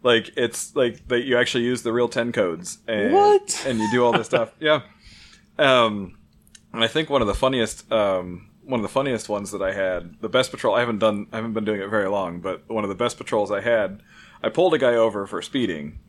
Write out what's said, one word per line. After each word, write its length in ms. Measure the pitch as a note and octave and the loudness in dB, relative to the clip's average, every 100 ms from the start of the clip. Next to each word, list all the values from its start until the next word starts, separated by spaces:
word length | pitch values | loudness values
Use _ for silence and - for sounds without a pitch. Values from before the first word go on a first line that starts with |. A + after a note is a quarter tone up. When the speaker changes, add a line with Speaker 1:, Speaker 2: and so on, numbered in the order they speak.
Speaker 1:
like, 300 | B2 A#2 G#2 - | 4 2 2 -2
it's, 380 | A#2+ - - | -2 -2 -6
like, 320 | C#3+ B2 A2+ - | 0 0 -2 -2
that 140 | B2 | -2
you 140 | C3 A#2+ | 2 2
actually 260 | B2 B2 | 2 0
use 180 | A#2+ B2 | 0 -2
the 100 | A#2+ | -2
real 160 | A#2 A#2+ | 0 0
ten 240 | B2 A#2 | 0 -2
codes. 460 | A#2 F#2 E2 F2+ - - | 0 0 -2 -10 -14 -6
And, 260 | A2 A3 | -2 2
Speaker 2:
What? 520 | F4+ G#4 G#4 - - C#3 | 4 6 4 2 -6 -2
Speaker 1:
and 120 | A#2 | -2
you 120 | G#2+ | 0
do 140 | B2 | 2
all 80 | A#2+ | 4
this 140 | A#2 A2 | 2 0
stuff. 260 | - A2+ _ | 0 -2 _
Speaker 2:
<laughs> 40 | |
Speaker 1:
Yeah. 220 | D3+ D3+ - _ - - - - _ - | 0 0 -2 _ -20 -20 -20 -20 _ 0
Um, 600 | C#3+ B2+ A2+ G#2 F#2 - _ _ _ - _ | 4 4 4 0 -10 -16 _ _ _ -20 _
and 100 | A2+ | -2
I 60 | A2+ | 0
think 220 | D#3 D#3 | 0 0
one 100 | C#3 | 2
of 80 | G#2+ | 2
the 60 | |
funniest, 560 | G2 C3 C3 A2 - - | 2 0 2 -2 -4 -2
um, 580 | A2+ G2+ F#2 F2+ F2 - _ | 0 2 0 -4 -12 -16 _
one 160 | - B2+ | -6 -4
of 20 | |
the 60 | G2+ | -2
funniest 400 | C3+ C#3 A#2 - | -2 -2 -4 -4
ones 220 | G#2 G2 | -6 -6
that 100 | G2+ | -4
I 140 | F#2+ | -4
had, 480 | G2 F#2+ F2+ F2 - | -2 -2 -2 -8 -10
the 60 | A2 | -2
best 220 | B2+ B2+ | 0 0
patrol, 240 | - A#2 | -2 0
I 60 | G#2+ | 2
haven't 180 | A#2+ G#2+ | 0 2
done, 280 | A2 G#2 G#2 | 0 0 -8
I 40 | A2+ | -8
haven't 160 | A2+ | -6
been 140 | A2 G#2+ | -4 -2
doing 160 | G#2 | -4
it 60 | G2 | -2
very 200 | G#2+ F#2+ | -2 0
long, 320 | G2+ F2+ F2 | -2 -4 -6
but 260 | F#2+ E2+ _ | -8 -8 _
one 160 | A2+ | -6
of 60 | G#2 | -4
the 80 | F#2 | -2
best 220 | A#2+ - | -4 -4
patrols 320 | - A2+ G2+ | -2 -2 0
I 100 | G2+ | -2
had, 420 | A#2 A2+ G2 G2 _ - - - | 2 2 0 -6 _ -20 -20 -6
I 60 | A2 | -4
pulled 240 | - F3+ | 2 2
a 60 | D#3 | 4
guy 160 | B2+ | 4
over 320 | A#2 A2+ G#2 G2 | 4 2 0 -6
for 160 | F#2+ | -8
speeding. 560 | - C3+ A2 D#2+ D2 - | -6 -2 -2 -2 -8 -14